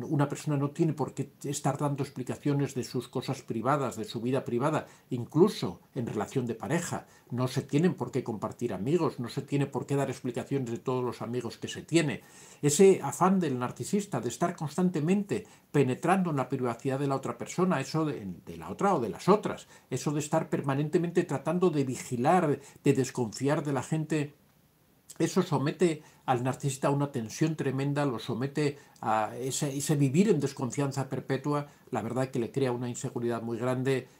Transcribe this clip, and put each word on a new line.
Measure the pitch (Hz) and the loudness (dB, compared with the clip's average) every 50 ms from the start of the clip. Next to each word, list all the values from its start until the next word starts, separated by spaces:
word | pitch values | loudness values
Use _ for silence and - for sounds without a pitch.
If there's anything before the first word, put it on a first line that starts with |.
| 120 | -4
una | - 160 143 143 | 0 2 2 2
persona | 143 - - - 151 147 | 2 0 -4 -2 -2 0
no | 139 143 139 | 0 0 0
tiene | 143 - 170 156 135 | 0 0 0 2 0
por | - 131 - - | 0 -2 -4 -4
qué | - - - - - - | -6 -8 -8 -10 -10 -8
estar | 143 143 - - 143 135 | -6 -4 -2 0 0 0
dando | - 151 143 143 131 131 | 0 0 -2 0 -2 -4
explicaciones | - - 127 123 - 117 - - 147 143 143 139 120 - | -6 -6 -8 -6 -6 -6 -2 0 0 2 2 0 -2 -2
de | 127 113 | -4 -6
sus | - - 127 - | -4 -4 -6 -6
cosas | - - 131 - - 131 - | -4 -6 -6 -4 -4 -6 -6
privadas, | - - 120 113 104 131 151 143 135 113 101 | -6 -8 -6 -2 0 0 2 2 0 -2 -4
de | 113 104 | -6 -8
su | - - 113 | -8 -6 -4
vida | 110 127 135 127 - | -2 -2 0 -2 -2
privada, | - 120 117 135 156 156 120 - - - - _ - | -2 -2 0 0 0 0 -2 -4 -6 -12 -20 _ -8
incluso | 127 120 120 - - 151 190 202 - - 135 98 87 - - _ - | -6 -6 -4 0 4 6 6 6 4 2 -6 -6 -6 -8 -14 _ -8
en | 139 120 | -6 -6
relación | - - 107 - - - 135 123 | -4 -4 -4 -4 -2 -2 -2 -2
de | 117 110 | -2 -4
pareja. | - 95 104 147 180 - - - - - - - - - - | -6 -4 -2 -2 -2 -2 -4 -6 -8 -8 -12 -20 -20 -14 -8
No | 123 120 127 | -4 -2 -2
se | 127 - 139 | -2 -2 -4
tienen | 139 - 143 151 175 180 131 | -4 0 2 2 2 2 2
por | - 123 117 | 0 -4 -4
qué | - 127 123 | -4 -4 -4
compartir | 123 107 95 - 104 - - 120 113 98 | -4 -6 -6 -6 -8 -6 -4 -4 -4 -4
amigos, | 90 98 131 165 175 160 120 - - | -2 -2 0 0 2 2 0 -2 -4
no | 120 113 | -6 -6
se | - 139 | -6 -6
tiene | 131 - 143 139 139 | -6 -2 0 0 0
por | - - 120 - | 0 -2 -4 -4
qué | - 139 | -2 -2
dar | 143 139 131 | 0 0 -2
explicaciones | 120 - - 123 - 123 110 - 143 135 127 113 | -4 -4 -6 -6 -4 -4 -4 -2 -2 -4 -2 -4
de | 117 | -6
todos | 113 - 131 127 127 123 | -4 -2 -2 -2 0 -2
los | 120 110 - | -2 -4 -6
amigos | 110 113 120 127 117 110 - | -6 -6 -4 -4 -4 -6 -8
que | - - | -8 -8
se | 113 - 120 | -8 -8 -10
tiene. | - - 147 170 160 139 98 - - - - - - - - - | -4 0 2 2 2 2 0 -4 -8 -14 -20 -20 -20 -20 -6 -2
Ese | - 143 - - 196 196 180 - 185 | 0 4 6 8 10 8 8 6 4
afán | 135 - - 170 190 196 185 | -2 0 4 4 4 6 4
del | 170 143 127 123 | 2 2 0 0
narcisista | 123 120 - - 120 - - 208 190 - - 120 | -2 -4 -4 -6 -4 -2 0 0 0 0 -2 -2
de | 107 120 | -2 -4
estar | - - 170 175 180 | -2 0 0 0 0
constantemente | - 165 139 - - 185 180 175 156 143 170 196 208 196 - 120 104 - - - - _ _ | -2 -6 -4 0 2 2 2 2 2 2 2 2 2 2 0 -2 -4 -4 -8 -18 -20 _ _
penetrando | - 147 131 127 123 - - 160 190 190 180 170 | 4 4 4 4 2 2 2 4 4 4 4 2
en | 147 | 2
la | 135 127 - | 0 0 0
privacidad | 139 123 127 120 117 - - 135 135 139 | -2 -2 0 -2 -2 -2 -2 -2 -2 0
de | 143 | 0
la | 139 139 | 0 0
otra | 131 135 120 120 | 0 -2 -4 -6
persona, | - - - - - 185 185 165 131 | -6 -8 -4 0 2 2 2 2 0
eso | 131 - - 156 160 | 0 -2 0 0 0
de, | 147 120 110 104 95 87 80 - | 0 -2 -4 -6 -8 -10 -10 -12
de | 85 82 | -14 -14
la | 82 80 85 | -12 -10 -10
otra | 98 - 190 202 185 | -4 0 2 2 2
o | 143 | 2
de | 113 98 | 0 -2
las | - - - | -4 2 4
otras, | 175 208 214 - 156 - - - - - - - - | 6 6 6 4 0 -6 -6 -10 -18 -20 -20 -10 -8
eso | 131 127 - 160 | -6 -4 -2 -2
de | 147 151 | -2 -2
estar | 147 - - 165 170 - | 0 0 0 0 0 0
permanentemente | - 147 127 143 135 139 151 151 - 170 170 170 165 180 156 | -2 -2 0 0 0 0 0 2 2 0 0 0 0 0 0
tratando | - 143 131 - 160 165 180 185 175 | 0 0 -2 -2 0 0 2 2 4
de | 151 147 131 | 4 2 0
vigilar, | 131 120 - - - 127 117 123 151 180 180 170 147 135 - - - - - - | 0 -2 -6 -6 -4 -2 0 4 4 4 6 4 2 0 -2 -4 -10 -8 0 2
de | 143 131 | 4 4
desconfiar | 135 123 - - 127 120 107 98 - 127 139 147 156 143 | 4 2 0 0 -2 -2 -2 -2 -2 0 0 0 0 0
de | 147 139 | 0 -2
la | 123 - | -2 -2
gente, | - 160 156 151 - 160 151 139 147 - _ _ _ _ _ _ _ _ _ _ _ _ _ _ - - - | -2 -2 -2 0 0 0 -2 -2 -2 -6 _ _ _ _ _ _ _ _ _ _ _ _ _ _ -10 -4 -2
eso | 165 170 - 190 | -2 0 2 2
somete | 180 - 147 127 131 151 - - 190 170 156 - - - - - _ | 2 2 2 0 2 0 0 2 2 2 2 0 -8 -16 -20 -8 _
al | - 131 120 127 | 0 0 0 0
narcisista | 131 123 - - 139 131 - - | -2 -2 -2 -2 -4 -2 0 0
a | 151 | 0
una | 143 143 143 143 | 2 2 0 -2
tensión | - 123 110 107 - - 156 160 156 | -2 -4 -6 -6 -2 0 0 0 0
tremenda, | 156 151 135 127 131 139 143 143 143 147 | 0 -2 -2 -2 -2 -2 0 0 0 0
lo | 139 117 107 | 0 -2 -4
somete | - - 113 113 131 135 135 151 151 143 147 - - - - - | -4 -4 -4 -2 -4 -4 -2 0 -2 -2 -2 -6 -12 -20 -16 -6
a | - 113 110 110 107 107 117 | -2 0 2 2 0 0 -4
ese, | 120 127 135 127 - 156 143 135 | -6 -6 -4 -4 -2 -2 -2 -2
ese | 143 139 - 156 | -2 0 0 2
vivir | 143 143 131 123 175 202 226 | 4 4 4 6 6 6 6
en | 180 147 | 4 2
desconfianza | 139 135 - - 131 120 - 120 113 117 123 135 131 - | 2 -2 -2 -4 -4 -4 -2 -2 -2 -2 -2 -4 -4 -4
perpetua, | 131 123 - - 135 131 - 147 147 147 143 - - - - - | -4 -6 -2 -2 -2 -2 0 0 -2 -2 -2 -6 -12 -20 -12 -8
la | - 110 | -6 -4
verdad | 101 113 120 131 131 131 | -4 -2 -2 -2 -2 0
que | 131 127 | 0 -2
le | 113 107 | -2 -2
crea | - 135 135 123 | 0 0 0 0
una | 120 120 127 | 0 -2 -4
inseguridad | 123 120 - - 127 - 123 117 117 120 110 | -6 -6 -6 -6 -6 -4 -2 -2 -2 -2 -2
muy | 113 113 117 | -4 -4 -4
grande | 107 123 127 123 127 127 135 135 127 131 - - | -2 -2 0 0 0 0 0 0 0 -2 -6 -14